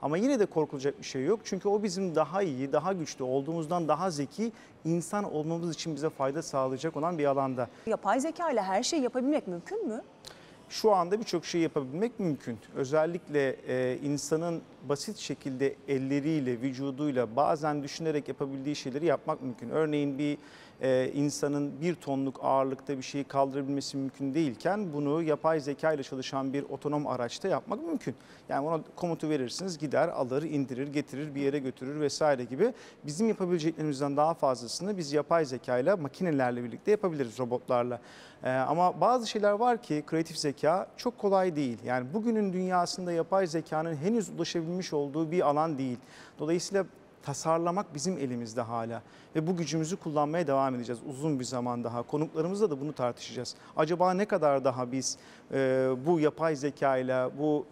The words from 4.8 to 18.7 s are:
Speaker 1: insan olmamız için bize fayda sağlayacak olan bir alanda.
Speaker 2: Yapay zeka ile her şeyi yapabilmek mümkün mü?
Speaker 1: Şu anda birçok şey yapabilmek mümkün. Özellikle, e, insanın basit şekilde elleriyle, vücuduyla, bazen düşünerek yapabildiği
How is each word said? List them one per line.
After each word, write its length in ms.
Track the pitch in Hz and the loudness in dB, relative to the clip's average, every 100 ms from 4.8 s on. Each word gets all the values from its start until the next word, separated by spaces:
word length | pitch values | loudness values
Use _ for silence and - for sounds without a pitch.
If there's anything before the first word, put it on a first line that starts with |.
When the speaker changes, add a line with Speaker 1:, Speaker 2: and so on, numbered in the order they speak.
Speaker 1:
insan 500 | 160 170 160 208 202 | 0 0 0 -2 -2
olmamız 400 | 151 156 170 170 | -2 -2 -2 -4
için 220 | 151 165 143 | -4 -6 -2
bize 140 | 156 | -2
fayda 320 | - 135 151 | 0 -2 -2
sağlayacak 540 | 160 139 131 127 160 151 | -2 0 0 0 -4 -2
olan 220 | 165 170 | -2 2
bir 60 | |
alanda. 440 | 143 139 135 127 120 - 226 | 2 2 0 -2 -4 -6 -4
Speaker 2:
Yapay 340 | 208 196 254 | -2 2 2
zeka 300 | 311 320 330 | 0 -2 0
ile 120 | 226 | 0
her 200 | 190 196 | 2 0
şeyi 200 | 247 330 | 2 0
yapabilmek 440 | 247 254 254 294 196 | 0 0 0 0 -2
mümkün 400 | 175 - 427 330 | -8 -6 -4 -4
mü? 140 | 220 - - - - - - - | -6 -10 -18 -20 -20 -20 -20 -14
Speaker 1:
Şu 240 | - 220 | 0 4
anda 280 | 190 170 214 | 6 4 0
birçok 240 | 226 170 | 0 -4
şey 160 | - 175 | 0 2
yapabilmek 600 | 156 156 131 156 240 - | 2 0 -2 -2 -2 0
mümkün. 380 | 180 131 - 113 - | 0 0 -4 -10 -8
Özellikle, 840 | 139 131 156 165 175 - 147 135 127 - | -4 2 2 2 -2 -2 0 2 0 -2
e, 300 | 127 127 127 | 0 0 0
insanın 600 | 143 143 - 160 170 165 - - 135 | -2 -2 0 0 0 -4 -8 -10 -4
basit 280 | 143 - 202 | -2 -4 -8
şekilde 580 | - 139 139 127 135 - - | -8 -6 -6 0 0 0 -2
elleriyle, 720 | 135 135 143 147 156 127 117 | 0 2 0 2 0 0 0
vücuduyla, 760 | 135 127 139 131 151 127 113 120 | -2 -2 -4 -2 0 2 2 2
bazen 460 | 165 160 151 147 | 2 2 0 -2
düşünerek 460 | 139 - 160 147 135 | -4 -4 -2 -2 -2
yapabildiği 480 | 135 143 135 139 | -6 -4 -4 -4